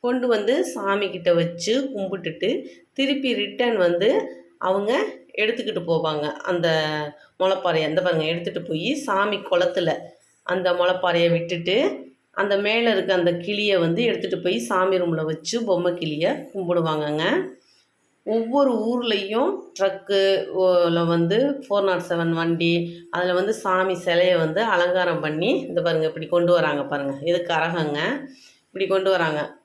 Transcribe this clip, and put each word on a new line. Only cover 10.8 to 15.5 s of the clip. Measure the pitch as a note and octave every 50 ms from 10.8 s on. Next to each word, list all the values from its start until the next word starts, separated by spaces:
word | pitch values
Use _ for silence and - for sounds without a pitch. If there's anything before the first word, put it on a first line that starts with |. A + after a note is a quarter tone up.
| F3 F3+ F#3 F#3 F#3 F3+ E3+ E3+ E3+ E3+
விட்டுட்டு | E3+ E3 E3 - F#3 E3+ E3+ F3 F#3+ A#3 D4+ G4+ - - - - - _ _ _
அந்த | _ - G3 G3+ G3+
மேல | G3 G3+ G#3 A3 A#3 A#3 A#3
இருக்க | A3 F#3+ F3+ - F#3+
அந்த | F3+ F3 F3 F3
கிளியை | E3+ F3 G#3 G#3 G3+ G#3+ G#3 G3
வந்து | F3+ E3+ E3 E3 G3+
எடுத்துட்டு | B3 A#3 G3 - - F#3 F#3 E3
போய் | E3+ F3+ G3+ A#3
சாமி | A#3 - G#3 F#3 F#3 F#3+ F#3+ F#3
ரூம்ல | F3+ E3+ E3 D#3 D#3
வச்சு | D#3 D#3+ D#3 - -